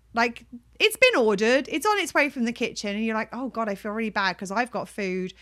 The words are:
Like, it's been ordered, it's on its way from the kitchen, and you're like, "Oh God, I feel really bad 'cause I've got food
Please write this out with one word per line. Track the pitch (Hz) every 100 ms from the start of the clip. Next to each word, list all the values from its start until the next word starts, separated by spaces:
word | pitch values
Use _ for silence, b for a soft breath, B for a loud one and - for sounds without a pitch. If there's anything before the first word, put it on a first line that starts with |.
| _
Like, | - 240 233 - 240 - _
it's | 427 440
been | 508 392
ordered, | 220 196 220 262 269
it's | 302
on | 427 415
its | 330
way | 320 285
from | 269
the | 233
kitchen, | 233 233 - 208 202
and |
you're | 226
like, | 220 220
"Oh | 226 262
God, | 226 220
I |
feel | 196 214
really | 214 220
bad | 208 190 175
'cause | 185
I've | 196 247
got | 196 196
food | - 196 185 185 B